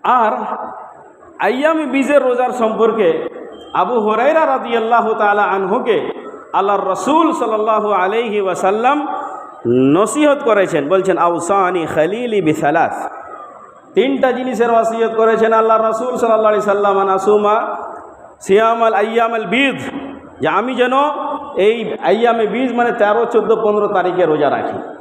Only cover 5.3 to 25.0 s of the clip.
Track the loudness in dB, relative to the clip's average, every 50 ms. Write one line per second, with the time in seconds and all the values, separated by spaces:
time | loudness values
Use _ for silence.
5.3 | 2 2 0 0 0 -2 -2 -2 -2 -2 0 0 0 0 -2 -4 -10 -12 -14 -16
6.3 | -16 -18 -14 -4 -2 0 0 0 0 -2 -2 -4 -4 -2 -2 0 2 2 2 2
7.3 | 0 -2 -2 -2 -2 -2 0 0 0 0 0 0 0 0 0 0 0 -2 -2 -2
8.3 | -2 -2 -2 -2 -2 0 0 0 0 2 2 2 0 0 -2 -6 -8 -8 -8 -10
9.3 | -12 -14 -16 -18 -20 -6 -2 0 2 4 4 4 4 4 2 0 0 2 2 2
10.3 | 2 2 2 2 2 2 2 0 0 -2 0 0 0 0 2 0 0 2 2 0
11.3 | 0 -2 -2 0 0 2 2 0 0 -2 -4 -2 0 0 0 0 -2 -4 -4 -2
12.3 | -2 0 0 0 -2 0 0 0 2 2 0 0 -2 -6 -8 -10 -12 -14 -16 -18
13.3 | -18 -18 -18 -20 -20 -20 -20 -20 -20 -20 -20 -2 0 0 2 2 0 2 2 0
14.3 | 0 0 -4 -4 0 0 2 4 4 2 2 2 0 0 -2 0 2 2 2 4
15.3 | 4 4 2 4 4 4 4 4 4 4 2 0 -2 -2 -4 -4 -2 0 2 2
16.3 | 2 4 4 2 2 2 0 0 0 2 2 2 2 2 2 2 0 0 2 2
17.3 | 2 4 4 2 0 0 -2 -4 -8 -10 -10 -12 -14 -16 -18 -20 -20 -20 -20 -20
18.3 | -20 _ 0 2 4 4 4 4 2 2 2 2 2 2 0 0 0 0 0 0
19.3 | -2 -4 -4 -2 0 2 2 0 0 -4 -8 -10 -10 -10 -12 -12 -14 -16 -18 -20
20.3 | -10 -4 -2 0 0 0 -2 -2 0 0 0 2 2 2 2 0 -2 -6 -6 -8
21.3 | -8 -8 -10 -8 -2 2 2 2 2 0 -4 -6 -8 -2 0 0 2 2 2 2
22.3 | 2 0 0 -2 0 -2 -2 -2 0 0 0 0 2 2 2 2 2 2 0 2
23.3 | 0 0 2 2 0 2 2 0 0 0 0 0 0 0 0 0 2 2 2 2
24.3 | 2 2 2 0 0 -2 -4 -6 -8 -8 -12 -14 -16 -18